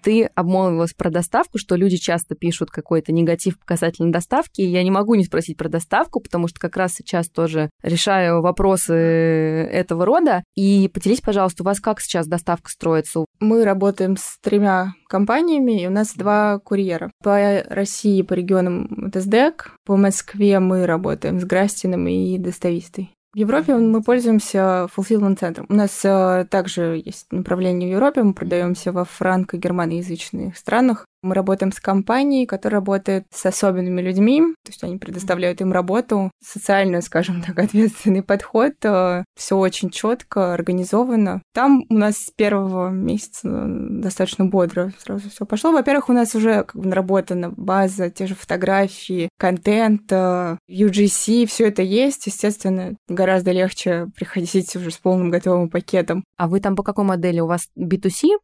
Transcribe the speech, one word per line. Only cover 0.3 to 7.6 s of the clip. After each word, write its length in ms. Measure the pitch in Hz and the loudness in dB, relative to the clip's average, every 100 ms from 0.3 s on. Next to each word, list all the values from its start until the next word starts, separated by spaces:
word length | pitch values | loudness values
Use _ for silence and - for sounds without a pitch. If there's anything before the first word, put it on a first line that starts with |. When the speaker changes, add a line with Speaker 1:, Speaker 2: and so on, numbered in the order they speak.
Speaker 1:
обмолвилась 600 | - 175 185 185 165 170 | 0 0 2 2 0 -2
про 160 | - 180 | -2 -2
доставку, 480 | 165 175 240 349 208 | -2 -2 -2 -2 -6
что 180 | - 180 | -2 2
люди 200 | 196 180 | 2 2
часто 380 | - 170 - | -2 -4 -4
пишут 380 | - 170 165 160 | -6 -4 -4 -8
какой-то 400 | - - 165 156 | -8 -2 -2 0
негатив 440 | 165 170 170 190 180 | 0 2 0 -2 -4
касательно 460 | - 170 165 165 170 | -6 -2 -2 0 0
доставки. 500 | 170 170 262 330 - | 0 0 -2 -2 -2
Я 220 | 190 180 | 0 2
не 80 | 180 | 2
могу 240 | 190 208 | 2 2
не 80 | 226 | 2
спросить 340 | 170 165 165 156 | 2 -2 -4 -6
про 120 | 160 | -4
доставку, 500 | 165 170 202 330 247 | -4 -2 -2 0 -4
потому 300 | - 175 170 | -4 -4 -4
что 100 | - | -4
как 180 | 175 190 | -8 -2
раз 180 | 185 | -4
сейчас 340 | - - 175 170 | -4 -4 -4 -2
тоже 420 | - 165 160 | -2 -2 0